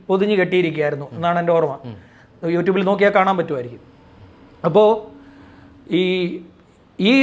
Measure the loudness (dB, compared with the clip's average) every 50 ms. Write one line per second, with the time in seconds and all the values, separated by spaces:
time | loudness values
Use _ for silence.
0 | -4 -2 0 0 2 0 2 0 0 2 2 0 0 0 -2 -2 -2 -2 -4 -6
1 | -10 -12 -10 -4 -2 0 0 0 0 2 2 2 2 0 -4 -10 -12 -16 -16 -16
2 | -20 -20 -20 -20 -20 _ -18 -10 -6 -2 -2 0 0 0 0 0 0 0 2 2
3 | 2 2 4 2 2 2 0 -2 -2 -4 -6 -8 -8 -10 -14 -18 -20 -20 -20 _
4 | -20 -20 -20 -20 -20 -20 -20 -20 -20 -20 -18 -6 -6 0 4 4 4 4 2 0
5 | -6 -14 -20 -20 -20 -20 -20 -20 -20 -20 -20 -20 -20 -20 -20 -20 -10 -4 -2 -2
6 | 0 0 0 -2 -2 -4 -6 -10 -14 -18 _ _ _ _ _ _ _ _ _ -2
7 | 2 2 4 4